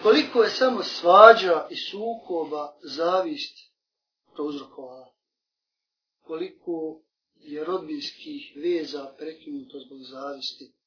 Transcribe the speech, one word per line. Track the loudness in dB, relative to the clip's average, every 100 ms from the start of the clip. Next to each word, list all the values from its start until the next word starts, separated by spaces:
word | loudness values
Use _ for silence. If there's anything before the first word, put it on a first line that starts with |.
Koliko | 4 4 2 0
je | 0
samo | 2 0 0
svađa | -6 -4 6 12 12 10 4 -2 -2
i | -14
sukoba | -14 -10 -10 -10 -8 -8 -6 -8 -10 -14
zavist | -16 -4 -2 0 -2 -8 -12 -16 -20 _ _ _ _ _ _
prouzrokovala. | -10 -10 -10 -14 -20 -20 -20 -20 _ _ _ _ _ _ _ _ _ _ _
Koliko | _ -12 -12 -14 -10 -8 -8 -12 _ _ _ _
je | -16 -12
rodbinskih | -8 -8 -8 -12 -12 -16 -16 -16 -16 -10
veza | -4 -4 -6 -12 -14 -14
prekinuto | -16 -16 -14 -14 -14 -18
zbog | -18 -20
zavisti. | -20 -14 -14 -10 -12 -14 -20 _